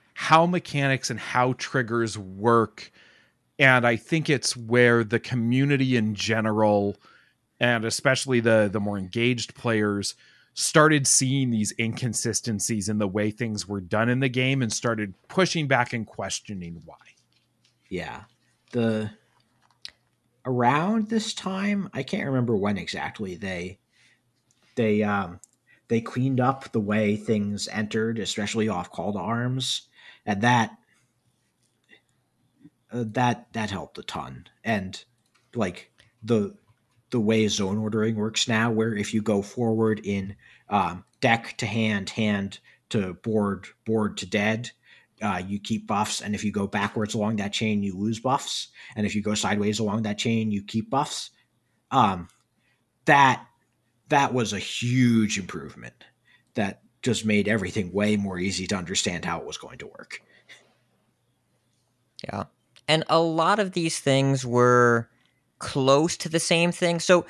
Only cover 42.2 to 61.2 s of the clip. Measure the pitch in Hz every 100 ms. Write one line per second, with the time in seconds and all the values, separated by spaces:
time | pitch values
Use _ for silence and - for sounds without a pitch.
42.2 | 107 104 98 - _ _ _ 117 92 87
43.2 | 117 107 101 92 - _ - 110 104 -
44.2 | 92 107 104 110 123 - _ - _ -
45.2 | 104 90 92 101 - 110 - 104 107 -
46.2 | 104 101 104 101 98 104 104 120 107 117
47.2 | 104 110 101 - 110 104 101 92 107 110
48.2 | 131 139 - - - - - 107 104 107
49.2 | 104 104 98 104 101 107 107 110 107 104
50.2 | 117 113 110 101 98 110 110 131 151 -
51.2 | - _ _ _ _ _ - 139 107 92
52.2 | 87 _ _ _ _ _ _ _ - 143
53.2 | 135 123 - _ _ _ _ _ - 147
54.2 | 135 123 104 101 - - 120 127 123 113
55.2 | 107 101 90 82 71 - 60 _ - _
56.2 | _ _ _ - 101 - _ _ 127 107
57.2 | 107 104 101 110 92 107 90 95 104 104
58.2 | 98 90 95 92 92 101 85 95 - 87
59.2 | 82 82 - - - 123 - - - -
60.2 | _ _ _ - _ _ _ _ _ _